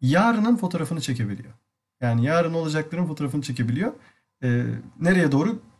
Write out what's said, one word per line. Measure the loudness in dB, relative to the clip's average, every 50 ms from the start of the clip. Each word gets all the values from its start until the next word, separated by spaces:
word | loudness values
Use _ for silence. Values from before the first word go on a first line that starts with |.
yarının | 0 2 4 4 4 4 4 2 4 2 2
fotoğrafını | 2 0 -2 -2 -4 -4 -4 -4 -6
çekebiliyor. | -4 -4 -4 -2 -2 -4 -4 -8 -12 -18 -20 _ _ _ _ _ _ _ _ _
Yani | -2 0 2 2 2
yarın | 2 2 2 2 0 -2
olacakların | -2 -2 -2 -2 -4 -4 -4 -4 -4 -2
fotoğrafını | -4 -2 -4 -4 -4 -2 -4 -4
çekebiliyor. | -4 -4 -2 -2 -2 0 -2 -2 -4 -6 -8 _ _ _ _ _ _ _ _ -2
E, | 0 0 0 0 -2 -6 -8 -10 -14 -10 -2
nereye | 2 2 4 4 4 4 4
doğru | 4 2 2 -2 -4 -8 -16 _ _